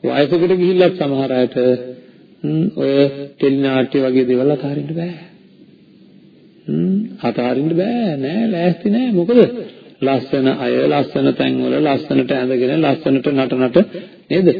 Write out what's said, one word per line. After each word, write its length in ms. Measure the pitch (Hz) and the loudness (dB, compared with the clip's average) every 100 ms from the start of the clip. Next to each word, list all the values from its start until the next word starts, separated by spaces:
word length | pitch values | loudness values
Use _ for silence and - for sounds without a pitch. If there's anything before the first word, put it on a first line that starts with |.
වයසකට 520 | 127 131 143 175 175 | -2 0 2 2 2
ගිහිල්ලත් 420 | 185 180 185 180 - | 2 2 4 2 2
සමහර 360 | 147 135 135 | -4 -2 0
අයට, 240 | 127 123 127 123 127 123 127 - - - - | 0 0 2 0 0 -4 -16 -20 -20 -20 -10
හ්ම්, 280 | 147 156 180 | -4 0 -2
ඔය 220 | - 139 139 139 139 139 | -2 0 2 2 0 -14
ටෙලි 280 | - 139 135 | -2 0 2
නාට්‍ය 400 | 139 131 131 139 | 0 0 0 0
වගේ 260 | 131 131 127 | 2 2 2
දේවල් 260 | 127 135 | 2 2
අතහරින්න 380 | 147 143 147 143 | 0 -4 -6 -6
බෑ. 240 | 160 175 165 165 - - _ - - - - - - - - - - | -6 -8 -10 -18 -20 -20 _ -20 -20 -20 -20 -20 -20 -20 -20 -20 -18
හ්ම්, 360 | - 151 175 190 220 - | -6 -2 0 -2 -4 -6
අතහරින්න 520 | - - 123 123 151 | -6 -2 -2 -2 0
බෑ 380 | 170 196 240 220 143 | 0 -2 -2 -2 -4
නෑ, 260 | 135 185 226 | -4 -2 -2
ලෑස්ති 400 | 175 175 170 208 | 0 0 0 0
නෑ. 220 | 214 254 | 0 0
මොකද? 280 | 196 175 247 170 233 - - - - | 0 2 4 4 2 -12 -16 -20 -4
ලස්සන 500 | 131 135 - 139 131 | -2 0 0 0 0
අය, 240 | 127 123 123 139 | 0 -2 0 2
ලස්සන 460 | 147 135 - 135 | 0 0 0 0
තැන්වල, 460 | 123 135 131 127 131 | 0 -2 -2 0 0
ලස්සනට 540 | 151 135 - 135 127 | 0 0 0 0 0
ඇඳගෙන, 440 | 139 127 127 127 156 | -2 0 0 0 2
ලස්සනට 480 | 151 131 - 135 139 | 0 0 0 0 0
නටනට 500 | 139 131 127 127 131 208 - - - _ | 0 0 0 2 2 2 -4 -16 -20 _
නේද? 220 | 175 180 180 | 2 2 2